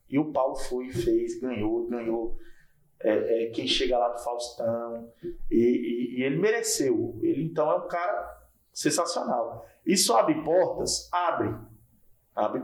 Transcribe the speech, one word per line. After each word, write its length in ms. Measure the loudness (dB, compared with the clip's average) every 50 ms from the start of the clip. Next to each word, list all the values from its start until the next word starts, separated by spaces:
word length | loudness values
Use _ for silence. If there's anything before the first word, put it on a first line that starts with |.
| _
E 120 | -2 0 0
o 120 | 0 2
Paulo 240 | 0 0 0 0 0
foi, 340 | -4 -4 -2 -4 -4 -4 -4
fez, 500 | -4 -2 2 2 2 2 2 -2 -4 -6
ganhou, 480 | -6 -4 -2 -2 -2 0 0 -2 -2 -2
ganhou, 480 | -4 -4 -2 -2 -2 -2 -2 -2 -4 -4 -6 -10 -18 -20 -20 -20 _ _ _ _ _ -2
é, 440 | 0 2 2 2 2 2 0 0 0
é, 40 | -2
Quem 140 | -4 -4 -2
Chega 300 | -2 0 0 2 2 2
Lá 140 | 2 2 0
do 120 | -2 -4
Faustão. 880 | -6 -6 -6 -6 -6 -8 -8 -4 -2 -2 -2 -2 -4 -6 -8 -10 -12 -14 -16 _ -12 -10 -8 -6 -2 2
E, 60 | 4
e, 640 | 6 6 6 4 2 0 -2 -2 -2 -4 -4 -2 -2
e 20 |
ele 140 | 0 0 2
mereceu. 840 | 2 2 2 2 2 0 -2 0 0 2 2 2 2 0 -2 -4 -2
Ele, 220 | 0 0 0 0 -2
então, 260 | -2 0 0 2 2
é 60 | 0
um 120 | 0 -2 -4
cara 540 | -4 -2 -2 -2 -4 -4 -6 -10 -14 -18 -20 _ _ _ _ _
sensacional. 960 | -6 -2 0 2 2 2 0 0 -2 -4 -2 -2 -2 -2 -2 -4 -6 -10 -16 -18 -20 _ 0
Isso 260 | 2 4 4 4 6 6
abre 200 | 6 4 4 2 2 2
portas? 640 | 4 4 4 4 4 0 -2 -2 -2 -2 -4 -4 -4
Abre. 440 | -2 0 0 0 0 0 -2 -2 -4 -6 -10 -16 -20 -20 _ _ _ _ _ -20 _ _ _ _ _
Abre 240 | -2 -2 0 -2 -4